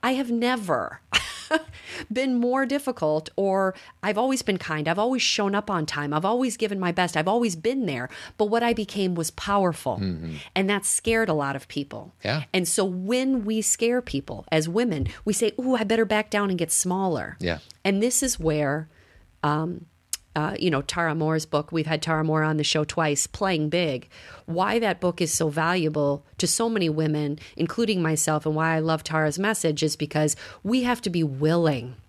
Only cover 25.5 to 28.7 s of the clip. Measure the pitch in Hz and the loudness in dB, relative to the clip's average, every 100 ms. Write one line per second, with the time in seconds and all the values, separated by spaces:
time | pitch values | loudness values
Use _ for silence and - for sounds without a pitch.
25.5 | 147 165 185 156 151 143 143 - - - | 2 2 2 2 2 2 0 -6 -2 0
26.5 | - 233 220 170 151 160 151 147 151 - | 2 2 2 2 2 2 2 0 -4 -10
27.5 | - 170 - 233 190 160 156 - 156 156 | -2 -2 2 2 2 2 2 2 0 0
28.5 | 151 160 | 0 2